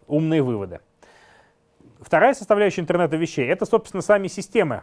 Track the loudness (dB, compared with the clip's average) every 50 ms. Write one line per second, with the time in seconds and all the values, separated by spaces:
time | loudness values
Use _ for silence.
0 | _ -4 -2 -2 0 0 2 0 0 0 -2 -4 -6 -8 -12 -16 -18 _ _ _
1 | -20 -20 _ _ _ _ _ _ _ _ _ _ _ _ _ _ _ -20 _ _
2 | -4 0 2 4 4 4 2 0 0 0 2 2 2 2 0 -2 -2 -2 0 0
3 | 0 0 0 -2 -4 -4 -2 -4 -2 -2 -2 -2 0 0 0 0 0 -4 -8 -6
4 | 0 2 2 2 2 -2 -8 -10 -12 -2 0 0 0 0 -2 -6